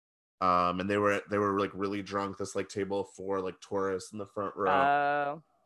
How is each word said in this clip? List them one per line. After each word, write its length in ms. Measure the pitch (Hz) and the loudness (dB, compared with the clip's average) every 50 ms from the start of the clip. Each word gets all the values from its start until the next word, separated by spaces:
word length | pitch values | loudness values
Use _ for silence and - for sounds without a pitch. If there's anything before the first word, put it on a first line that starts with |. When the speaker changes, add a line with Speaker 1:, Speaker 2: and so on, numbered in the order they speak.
| _ _ _ _ _ _ _ - 92 | _ _ _ _ _ _ _ 0 2
Speaker 1:
um, 380 | 92 90 90 90 87 87 90 | 4 4 4 4 2 2 0
and 100 | 92 98 | 0 0
they 80 | 104 104 | 2 2
were, 240 | 104 101 101 101 - - | 4 4 2 2 0 -2
they 80 | 104 101 | 0 2
were, 220 | 104 101 98 101 | 2 2 2 2
like, 120 | 101 92 - | 0 0 -2
really 280 | 92 101 98 101 101 98 | -2 -4 -2 -2 -4 -6
drunk. 360 | 90 98 98 98 98 95 - | -4 -4 -4 -4 -4 -4 -6
This, 180 | 101 - - | -8 -6 -4
like, 120 | 101 95 - | -6 -6 -4
table 320 | - 104 98 92 98 98 92 | -4 -4 -4 -2 -2 -4 -4
of 80 | - | -6
four, 300 | - - 95 98 98 95 92 | -10 -12 -6 -2 -2 -2 -2
like, 180 | 92 87 - | -4 -8 -10
tourists 520 | - - 107 98 95 95 95 90 - - 107 | -12 -6 -4 -2 -2 -2 -2 -4 -6 -8 -12
in 60 | 107 | -12
the 80 | 98 | -12
front 300 | - - 107 101 92 - | -10 -6 -6 -6 -6 -4
row. 340 | - 101 - 143 139 139 143 | 0 0 2 4 4 4 4
Speaker 2:
Oh. 520 | 143 143 143 143 147 147 143 143 147 165 - _ _ _ - | 4 4 2 2 0 0 0 -2 -4 -8 -10 _ _ _ 0